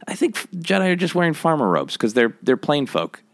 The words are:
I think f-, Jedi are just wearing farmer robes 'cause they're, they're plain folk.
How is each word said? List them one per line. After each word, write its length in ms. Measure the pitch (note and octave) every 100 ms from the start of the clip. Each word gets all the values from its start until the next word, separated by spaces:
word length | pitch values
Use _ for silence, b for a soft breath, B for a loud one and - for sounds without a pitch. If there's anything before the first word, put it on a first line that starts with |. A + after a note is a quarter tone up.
| -
I 60 |
think 220 | G3 E4+ -
f-, 120 | -
Jedi 380 | F3 E3 G3 F#3
are 40 | F3+
just 180 | F3+
wearing 180 | F3+ E3+
farmer 360 | D3+ E3 D#3 G#2
robes 280 | E2 C#2 -
'cause 160 | A2+
they're, 200 | A#2 A#2 -
they're 140 | - B2+
plain 280 | - D3 B2+
folk. 360 | E2+ E2+ - _